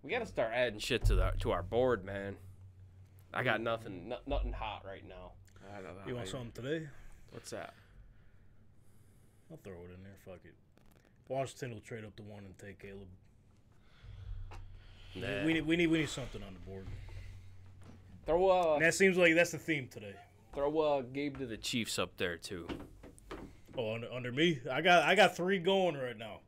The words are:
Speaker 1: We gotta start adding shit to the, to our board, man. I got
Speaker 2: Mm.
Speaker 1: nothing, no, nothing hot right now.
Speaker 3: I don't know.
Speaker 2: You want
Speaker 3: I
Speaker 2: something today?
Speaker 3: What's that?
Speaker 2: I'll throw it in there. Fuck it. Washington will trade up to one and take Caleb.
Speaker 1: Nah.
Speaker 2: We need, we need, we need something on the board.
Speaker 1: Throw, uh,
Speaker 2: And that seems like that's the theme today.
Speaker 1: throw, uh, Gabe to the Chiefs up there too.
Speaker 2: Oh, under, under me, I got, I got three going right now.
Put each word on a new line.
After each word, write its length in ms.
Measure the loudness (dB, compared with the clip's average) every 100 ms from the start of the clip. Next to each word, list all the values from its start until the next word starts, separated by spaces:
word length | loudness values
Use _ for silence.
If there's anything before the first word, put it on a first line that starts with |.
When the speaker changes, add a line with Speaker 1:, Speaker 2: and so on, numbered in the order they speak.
Speaker 1:
We 80 | -2
gotta 140 | -4
start 280 | -2 0 0
adding 240 | 2 0 0
shit 260 | 0 2 6
to 80 | 6
the, 160 | 4 2
to 100 | 2
our 120 | 0
board, 400 | 2 4 4 2
man. 340 | 0 -6 -6 -8 -14 -20 -20 -20 -20 -20 -20 -20 -6
I 80 | -2
got 180 | 2 2
Speaker 2:
Mm. 40 |
Speaker 1:
nothing, 440 | 0 -2 -4 -12 -8
no, 80 | -10 -4
nothing 280 | -2 -2
hot 320 | -4 -8 -8 -12
right 200 | -14 -14
now. 260 | -14 -16 -18 -20 -20 -16
Speaker 3:
I 120 | -14
don't 140 | -12 -12
know. 40 | -8
Speaker 2:
You 80 |
want 140 | -8 -8
Speaker 3:
I 20 |
Speaker 2:
something 220 | -8 -10
today? 360 | -10 -6 -6 -6 -14 -16 -18 -16
Speaker 3:
What's 180 | -16 -12
that? 240 | -10 -10 -14 -20 -20 -20 -20 -20 -20 -20 -20 -20 -20 -20 -20 -20 -20 -20 -20 -20
Speaker 2:
I'll 80 | -18
throw 160 | -14 -14
it 60 | -14
in 80 | -16
there. 140 | -18 -18
Fuck 220 | -18 -18 -18
it. 80 | -20 _ -20 -20 -20 _ -20 -6
Washington 460 | -4 -4 -6 -10
will 60 | -10
trade 240 | -12 -12 -12
up 100 | -14
to 60 |
one 220 | -14 -14 -16
and 100 | -16
take 200 | -16 -16
Caleb. 280 | -14 -14 -16 -20 -20 -20 -20 -20 -20 -20 -20 -20 -16 -14 -10 -8 -8 -12 -14 -16 -18 -20 -12
Speaker 1:
Nah. 300 | -6 -4 0
Speaker 2:
We 80 | 2
need, 140 | 2 2
we 100 | 4
need, 120 | 4
we 100 | 4
need 100 | 2
something 340 | -4 -8 -10
on 120 | -12
the 60 | -12
board. 260 | -12 -10 -10 -10 -10 -12 -12 -14 -16 -18 -18 -18 -18 -18 -20 -12
Speaker 1:
Throw, 240 | 0 4 6
uh, 260 | 6 6 6
Speaker 2:
And 80 |
that 100 | 4
seems 240 | 8 6 8
like 160 | 8
that's 180 | 8 4
the 60 | 0
theme 300 | -2 -2 -2
today. 260 | -12 -14 -14 -20 -20 -10
Speaker 1:
throw, 240 | -2 0 4
uh, 240 | 4 2
Gabe 340 | 0 -4 -4 -4
to 80 | -6
the 120 | -6
Chiefs 400 | -2 0 0 -2
up 180 | -4 -2
there 220 | -2 -2
too. 280 | -8 -8 -8 -10 -10 -18 -20 -20 -14 -14 -14 -18 -10 -4
Speaker 2:
Oh, 160 | -4
under, 180 | -4 -6
under 200 | -6 -4
me, 280 | 4 4 4 -2
I 100 | 2
got, 240 | 8 8
I 100 | 8
got 220 | 8 8 6
three 220 | 0 2
going 360 | 4 4 2 0
right 200 | -6 -6
now. 220 | -10 -12